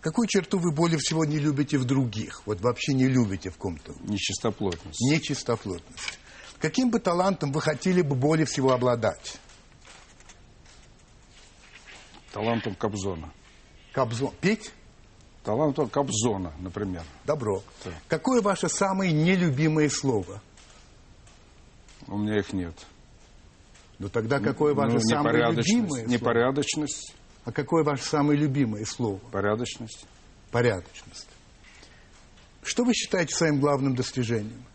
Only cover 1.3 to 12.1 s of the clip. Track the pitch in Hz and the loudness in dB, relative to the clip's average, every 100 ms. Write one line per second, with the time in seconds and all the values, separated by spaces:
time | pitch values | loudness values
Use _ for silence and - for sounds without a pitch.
1.3 | 151 147 143 147 143 127 135 127 104 - | 2 0 0 0 0 2 2 2 -2 -8
2.3 | - - 101 117 117 - 131 131 131 110 | -8 -6 0 0 0 0 2 4 4 2
3.3 | 95 95 - 98 78 - - 92 101 - | -2 -6 -8 -8 -8 -12 -12 -6 -4 -4
4.3 | 95 113 101 101 85 - 80 127 156 - | -2 -4 -2 -4 -4 -10 -2 2 2 0
5.3 | 139 - 117 104 87 - - - - - | -6 -2 -4 -4 -10 -12 -12 -12 -12 -20
6.3 | - - - 160 196 254 226 - 175 190 | -20 -20 -6 -2 2 2 2 0 2 2
7.3 | 196 143 147 156 - 185 180 156 135 143 | 2 -2 0 0 0 2 2 2 2 2
8.3 | 160 156 - 131 127 123 120 107 - - | 4 2 2 2 4 2 2 0 -2 -12
9.3 | - - - - - - - - - - | -16 -20 -20 -20 -20 -20 -20 -20 -20 -20
10.3 | - - - - - - - - - - | -20 -20 -20 -20 -20 -20 -20 -20 -20 -20
11.3 | - - - - - - - - | -20 -20 -20 -20 -20 -20 -20 -20